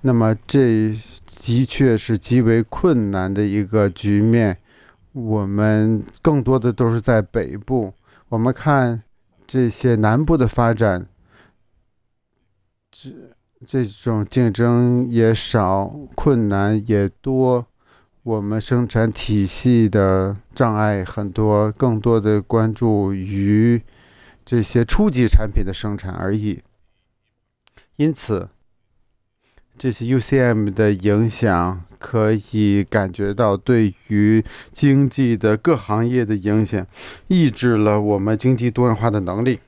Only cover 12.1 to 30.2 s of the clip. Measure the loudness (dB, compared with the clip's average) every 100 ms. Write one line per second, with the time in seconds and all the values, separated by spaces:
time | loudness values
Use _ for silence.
12.1 | _ _ _ _ _ _ _ _ -20 -20
13.1 | -20 -20 _ _ _ -6 -4 -4 -6 -4
14.1 | -2 -2 0 0 2 2 4 2 2 0
15.1 | 2 2 2 0 0 0 -2 -4 -10 -14
16.1 | -4 0 2 2 0 0 -2 0 0 0
17.1 | _ -4 0 0 0 -4 _ _ _ _
18.1 | _ -6 -4 -2 -4 -2 -2 0 0 -2
19.1 | -2 -2 -2 -2 -2 2 2 4 2 2
20.1 | 2 -2 -6 _ -2 -2 0 0 -2 -6
21.1 | -8 -8 -2 0 2 0 0 -2 0 0
22.1 | 0 2 0 0 0 0 0 0 0 0
23.1 | -4 -6 -2 2 4 4 2 -2 _ _
24.1 | _ -20 _ -4 -2 0 0 0 2 2
25.1 | 2 4 4 2 -2 -2 -6 -8 -8 -10
26.1 | -8 -4 -4 -4 -8 _ _ _ _ _
27.1 | _ _ _ _ _ _ _ _ _ -2
28.1 | -2 -4 -6 -6 _ _ _ _ _ _
29.1 | _ _ _ _ _ _ _ -6 -4 -2
30.1 | -2